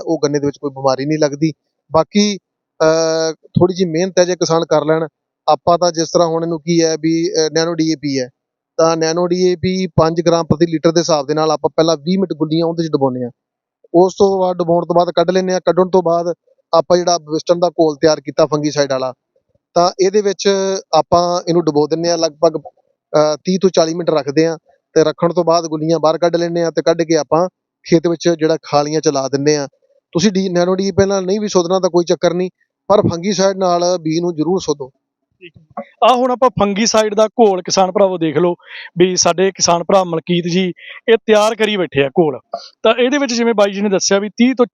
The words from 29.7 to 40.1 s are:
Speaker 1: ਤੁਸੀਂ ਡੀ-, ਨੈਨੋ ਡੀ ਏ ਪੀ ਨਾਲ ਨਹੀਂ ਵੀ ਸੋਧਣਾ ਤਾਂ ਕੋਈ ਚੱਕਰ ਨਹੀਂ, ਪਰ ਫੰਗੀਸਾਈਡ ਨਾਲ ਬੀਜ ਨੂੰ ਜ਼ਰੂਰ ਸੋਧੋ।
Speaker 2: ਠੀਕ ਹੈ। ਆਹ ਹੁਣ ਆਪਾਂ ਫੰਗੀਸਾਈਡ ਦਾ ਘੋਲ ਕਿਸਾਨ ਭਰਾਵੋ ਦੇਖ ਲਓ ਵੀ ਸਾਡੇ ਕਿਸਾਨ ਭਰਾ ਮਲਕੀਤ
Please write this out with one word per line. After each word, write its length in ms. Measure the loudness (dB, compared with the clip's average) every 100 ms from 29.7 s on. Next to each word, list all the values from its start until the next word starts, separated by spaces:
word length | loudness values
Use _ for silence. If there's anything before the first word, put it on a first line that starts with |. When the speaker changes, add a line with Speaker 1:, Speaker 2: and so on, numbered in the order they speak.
| _ _ _ _
Speaker 1:
ਤੁਸੀਂ 200 | 0 0
ਡੀ-, 180 | 0 -2
ਨੈਨੋ 260 | 0 0 0
ਡੀ 120 | -2
ਏ 40 |
ਪੀ 140 | 0 0
ਨਾਲ 200 | 0 -2
ਨਹੀਂ 140 | -4
ਵੀ 80 | 0
ਸੋਧਣਾ 320 | 0 2 0
ਤਾਂ 100 | 2
ਕੋਈ 160 | 0 0
ਚੱਕਰ 280 | 0 0
ਨਹੀਂ, 160 | -2 -6 _ _ _ 0
ਪਰ 140 | 2
ਫੰਗੀਸਾਈਡ 560 | 2 -2 -4 0 0 0
ਨਾਲ 400 | 0 0 0 -2
ਬੀਜ 180 | -2 -4
ਨੂੰ 160 | -4 -4
ਜ਼ਰੂਰ 240 | -2 -2
ਸੋਧੋ। 320 | -4 -8 -8 _ _ _ _ _
Speaker 2:
ਠੀਕ 120 | -20 _
ਹੈ। 260 | _ -18 -16 0 2
ਆਹ 60 | 2
ਹੁਣ 160 | 0
ਆਪਾਂ 180 | 0 0
ਫੰਗੀਸਾਈਡ 640 | 2 -2 0 0 2 0 2
ਦਾ 120 | 0
ਘੋਲ 340 | 4 2 2
ਕਿਸਾਨ 300 | -2 0 2
ਭਰਾਵੋ 260 | 2 0 2
ਦੇਖ 200 | -2 0
ਲਓ 180 | 0 -2 -10 -20 -10 0
ਵੀ 180 | 0 2
ਸਾਡੇ 360 | 0 2 0
ਕਿਸਾਨ 320 | 0 0 0
ਭਰਾ 200 | 2 0
ਮਲਕੀਤ 400 | 2